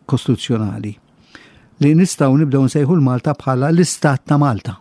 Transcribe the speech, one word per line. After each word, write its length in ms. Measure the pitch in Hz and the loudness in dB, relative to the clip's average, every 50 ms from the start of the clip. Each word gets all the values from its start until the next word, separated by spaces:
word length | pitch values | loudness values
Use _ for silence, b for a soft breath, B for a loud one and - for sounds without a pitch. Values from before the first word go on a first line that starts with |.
| _ | _
kostituzzjonali 880 | - - 123 - - 123 - - - 120 113 110 101 107 110 101 104 104 - _ _ _ B B B B B B B B B B B B - | -4 -4 -2 0 -2 -4 -2 -2 -4 -4 -2 -4 -4 -6 -8 -10 -12 -14 -16 _ _ _ B B B B B B B B B B B B 0
li 140 | 143 143 156 | 2 4 4
nistgħu 440 | 165 190 180 - - 151 135 131 147 | 4 2 2 0 0 0 2 2 2
nibdew 260 | 156 143 127 135 135 | 2 2 2 2 0
nsejħu 320 | 123 - 151 143 131 185 | 0 0 0 0 0 2
l-Malta 380 | 170 139 127 127 120 - 151 139 | 2 2 2 0 -2 -2 -4 -4
bħala 340 | - - 135 131 123 135 156 | -4 -4 -4 -2 0 0 2
l-Istat 540 | 165 175 180 - - - - 151 135 - _ | 2 2 2 0 -2 -2 0 0 0 -2 _
ta' 140 | - 147 147 | 0 2 2
Malta." 400 | 147 139 113 98 - - 92 - | 2 2 0 -2 -6 -10 -12 -12